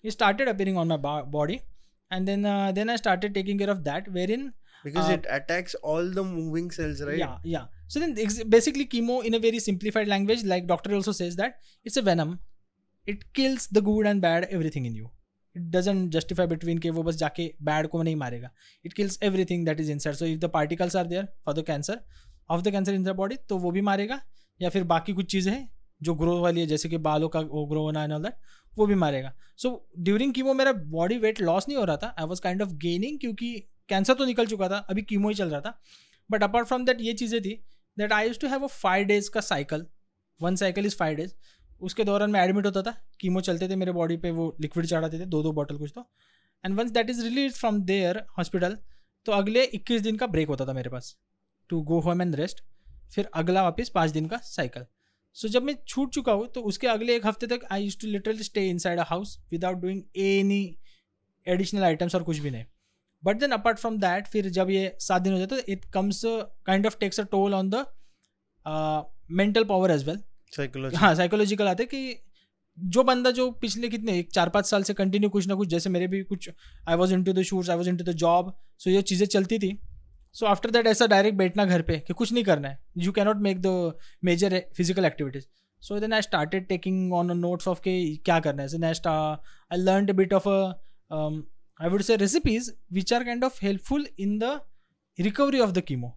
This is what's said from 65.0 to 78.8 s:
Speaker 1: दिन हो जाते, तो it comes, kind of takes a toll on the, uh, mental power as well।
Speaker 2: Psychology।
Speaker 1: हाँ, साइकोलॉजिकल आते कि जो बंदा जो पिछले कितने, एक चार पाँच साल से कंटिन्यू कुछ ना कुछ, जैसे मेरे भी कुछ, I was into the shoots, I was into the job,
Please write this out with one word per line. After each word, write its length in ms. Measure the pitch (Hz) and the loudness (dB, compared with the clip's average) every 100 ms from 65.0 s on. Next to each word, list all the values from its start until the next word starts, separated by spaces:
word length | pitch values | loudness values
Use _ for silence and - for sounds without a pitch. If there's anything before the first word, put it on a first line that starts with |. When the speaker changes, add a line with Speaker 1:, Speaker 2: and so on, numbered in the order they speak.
| - 180 | 0 2
Speaker 1:
दिन 100 | 185 | 2
हो 60 | 185 | 0
जाते, 180 | 190 269 | 0 -4
तो 160 | 196 | -4
it 140 | 196 - 190 | -6 -2 0
comes, 280 | 202 196 226 226 208 - - | 0 0 -2 -2 -6 -8 0
kind 200 | 190 208 | 2 2
of 80 | - | 0
takes 240 | 202 208 | -2 -2
a 20 | 202 | 0
toll 200 | 196 202 | 2 2
on 160 | 196 190 | 2 0
the, 100 | 226 277 - - _ _ _ _ _ 156 | -2 -4 -10 -18 _ _ _ _ _ -6
uh, 360 | 156 156 156 147 - - 175 | -4 -2 -2 -4 -14 -4 2
mental 280 | 202 214 214 | 4 4 4
power 200 | 190 185 | 4 4
as 140 | 151 | 4
well। 140 | 135 196 - - _ - | 2 -6 -10 -18 _ -8
Speaker 2:
Psychology। 360 | 139 131 131 | -6 -6 -4
Speaker 1:
हाँ, 200 | 160 202 | 6 6
साइकोलॉजिकल 540 | 160 180 208 208 208 202 | 8 4 4 2 2 2
आते 160 | 180 | 0
कि 380 | 240 269 262 233 - _ _ _ _ - | -2 -4 -8 -10 -16 _ _ _ _ -10
जो 240 | 180 196 | 0 4
बंदा 280 | 262 254 254 | 4 6 4
जो 200 | 247 254 | 2 -2
पिछले 380 | 240 233 196 240 | -2 -6 -4 -4
कितने, 300 | 226 226 180 | -4 -2 -2
एक 140 | 170 | 0
चार 160 | 196 175 | 2 4
पाँच 180 | 202 202 | 2 2
साल 160 | 202 | 0
से 120 | 196 | 0
कंटिन्यू 360 | 196 190 202 208 | 0 2 2 2
कुछ 160 | 202 185 | 2 0
ना 80 | |
कुछ, 140 | 196 196 | 0 0
जैसे 220 | 170 190 | 0 0
मेरे 160 | 180 180 | 0 0
भी 160 | 196 | -2
कुछ, 280 | 190 196 - - - - - | -4 -6 -8 -14 -20 -14 0
I 80 | 170 | 4
was 120 | 185 | 4
into 200 | 185 185 | 4 4
the 160 | 185 | 2
shoots, 260 | 180 190 180 | 0 -2 0
I 60 | 170 | 0
was 100 | 180 | 0
into 180 | 180 180 | -2 -2
the 80 | |
job, 360 | 165 165 175 180 - - _ | 2 4 4 2 -10 -16 _